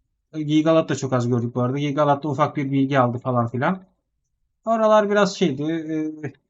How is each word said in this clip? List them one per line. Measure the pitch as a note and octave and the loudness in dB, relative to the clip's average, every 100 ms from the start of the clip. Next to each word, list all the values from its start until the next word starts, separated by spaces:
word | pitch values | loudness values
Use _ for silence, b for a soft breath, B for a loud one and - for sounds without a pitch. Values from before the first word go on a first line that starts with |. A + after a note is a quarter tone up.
| _ _ _ | _ _ _
Gil-galad | D#3 D3+ D#3 D#3+ D#3+ D#3+ | -8 0 2 4 4 2
da | C3+ | -2
çok | C3 | -2
az | B2+ A#2+ | -2 0
gördük | A#2+ A#2+ B2 | 0 -2 -2
bu | |
arada. | B2 C#3 | -2 -2
Gil-galad | D3 C#3 D3 C#3 | -2 0 2 0
da | D#3 | -2
ufak | C3+ D3 - | -2 -2 -2
bir | C3+ | -2
bilgi | C#3 C3+ C#3 | 0 2 2
aldı | B2 A#2+ | 2 0
falan | C3 B2 A#2 | -2 -2 -2
filan. | A#2+ D3+ F#3 - _ _ _ _ _ _ _ A3 | -2 -2 -2 -8 _ _ _ _ _ _ _ -4
Oralar | A3+ A3 G#3+ G3+ | 0 4 4 4
biraz | G#3 F#3+ - | 2 0 2
şeydi, | F3 C3+ | -2 0
e, | D3+ E3 D#3 D#3 D#3 D#3 D3 - | -4 -4 -4 -4 -6 -8 -12 -14